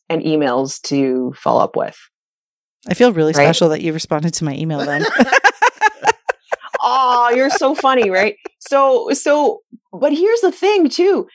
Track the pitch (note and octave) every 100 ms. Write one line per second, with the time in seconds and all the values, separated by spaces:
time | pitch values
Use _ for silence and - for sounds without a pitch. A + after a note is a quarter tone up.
0 | - D#3+ - D#3 C#3+ B2 C3+ - - C#3+
1 | C3+ B2+ B2 - - B2 G#2 - - -
2 | - _ _ _ _ _ _ _ - F#3
3 | B3 F3 D#3 D3 D3 E3 E3+ D#3 E3 D#3+
4 | - D3+ E3 - D#3 C3+ D#3+ D3 C#3 C#3+
5 | - F4+ C4 B4+ - - A#4 - - -
6 | - - - - _ - - - - C4
7 | B3+ B3 A#3+ A#3+ C4+ F#4+ C#4 D4+ C4+ C4
8 | G#3 F#3 G#3 - - _ - C#4 C4+ B3+
9 | - C4+ - D4 C#4+ - _ - _ F#3
10 | C#4+ D4 F#4+ A#4 F#4 - F#4+ G#4 D#4 -
11 | F4+ E4+ -